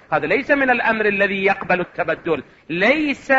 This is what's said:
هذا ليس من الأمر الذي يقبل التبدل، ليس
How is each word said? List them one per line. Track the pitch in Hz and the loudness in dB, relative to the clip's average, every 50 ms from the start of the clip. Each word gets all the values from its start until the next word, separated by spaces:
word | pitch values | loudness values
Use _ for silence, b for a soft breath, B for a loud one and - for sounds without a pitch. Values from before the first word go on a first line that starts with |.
| B B 165 | B B -2
هذا | 147 147 151 | -2 0 0
ليس | 196 269 262 - | 0 -2 2 0
من | 294 277 269 254 | 2 2 2 2
الأمر | 247 233 - 226 220 220 214 | 0 0 0 -2 0 0 0
الذي | 208 202 196 202 190 196 196 190 | 0 0 0 0 0 0 0 0
يقبل | 190 190 - - 170 180 180 | 0 0 0 -2 -2 -2 -2
التبدل، | 175 - - - 143 156 147 143 - 170 156 135 - b b b b b | -2 -6 -6 -8 -4 -4 -4 -6 -2 -4 -4 -4 -6 b b b b b
ليس | 156 175 196 233 285 320 302 294 254 - - - 269 | -4 0 2 2 2 2 0 -4 -4 -6 -2 2 4